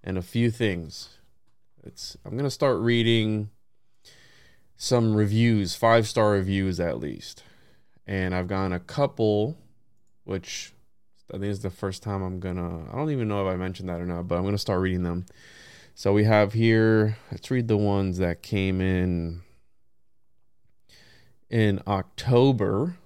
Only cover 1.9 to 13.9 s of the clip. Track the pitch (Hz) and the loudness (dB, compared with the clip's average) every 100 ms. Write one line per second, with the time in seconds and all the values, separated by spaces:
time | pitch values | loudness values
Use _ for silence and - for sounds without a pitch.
1.9 | - - - - 117 143 - 143 110 117 | -16 -16 -16 -10 -4 -4 0 2 2 2
2.9 | 120 113 117 107 107 107 - _ _ _ | 4 4 4 2 -2 -4 -12 _ _ _
3.9 | - - - - - - _ _ - - | -20 -20 -20 -20 -20 -20 _ _ -12 0
4.9 | 123 113 107 104 107 117 110 92 - 113 | 2 4 2 2 4 4 4 0 2 6
5.9 | 117 110 - 107 101 95 98 95 87 85 | 6 4 2 4 4 2 0 0 0 -2
6.9 | 58 71 50 - - - - - - _ | -2 -6 -10 -14 -20 -20 -20 -20 -20 _
7.9 | _ - 98 92 92 90 95 95 90 - | _ -6 -2 -2 -2 -2 -2 -2 -4 -6
8.9 | - 139 - 110 104 110 160 - - - | -2 -2 2 2 2 -2 -6 -16 -20 -20
9.9 | _ _ _ - 95 87 - - - _ | _ _ _ -8 -8 -8 -14 -14 -20 _
10.9 | _ _ _ - - 101 98 98 90 98 | _ _ _ -14 -8 -6 -4 -8 -6 -8
11.9 | 92 - 98 92 92 92 90 87 85 78 | -8 -8 -6 -6 -6 -6 -6 -6 -8 -10
12.9 | - 156 139 110 101 95 92 92 92 92 | -6 -4 -4 -2 -2 -2 -2 -6 -6 -8